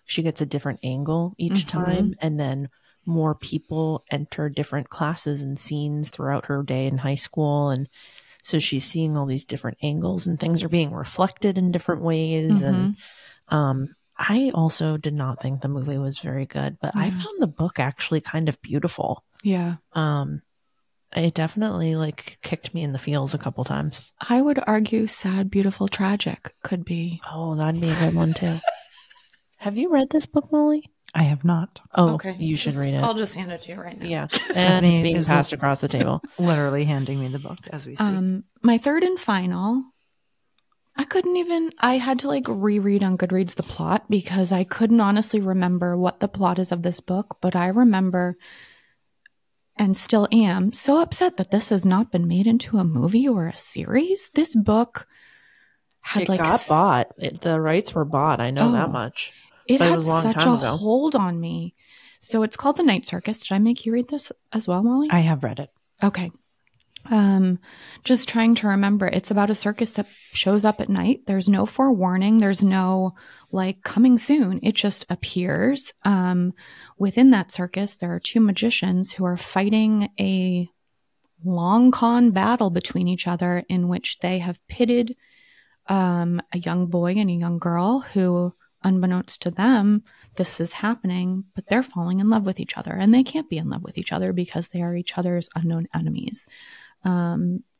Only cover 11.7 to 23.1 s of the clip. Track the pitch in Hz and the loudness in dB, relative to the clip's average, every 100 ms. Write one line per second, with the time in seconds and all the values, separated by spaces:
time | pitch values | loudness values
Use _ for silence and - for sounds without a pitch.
11.7 | 175 - 156 165 160 160 160 156 202 180 | 0 -2 -2 0 0 0 0 2 2 2
12.7 | 185 190 208 - - - - - 151 139 | 0 0 -4 -12 -20 -20 -18 -2 0 2
13.7 | 135 139 _ _ - - 226 269 170 160 | 0 -4 _ _ -6 0 2 2 2 0
14.7 | - 156 151 151 147 131 123 131 135 139 | 0 -2 -2 -4 -4 -4 -4 -6 -4 -4
15.7 | 143 143 139 139 139 170 135 139 139 143 | -4 -4 -4 -4 -6 -6 -6 -6 -6 -6
16.7 | - 143 - - 185 403 403 190 - 170 | -6 -6 -4 -4 -4 -6 -4 -4 -2 -4
17.7 | - 131 - - 156 - 160 156 - - | -2 -4 -4 -4 -4 -4 -4 -4 -4 -4
18.7 | 147 170 - - - _ _ 202 185 175 | -4 -4 -4 -6 -6 _ _ -2 0 -2
19.7 | 165 _ 165 156 147 139 147 - _ _ | -6 _ -2 0 0 -4 -8 -12 _ _
20.7 | _ _ _ _ 170 165 165 160 208 214 | _ _ _ _ -2 0 0 -2 -2 -4
21.7 | 180 160 160 156 - - - - 170 - | -2 -2 -2 -4 -6 -14 -16 -10 -8 -8
22.7 | 170 147 135 - | -6 -6 -6 -4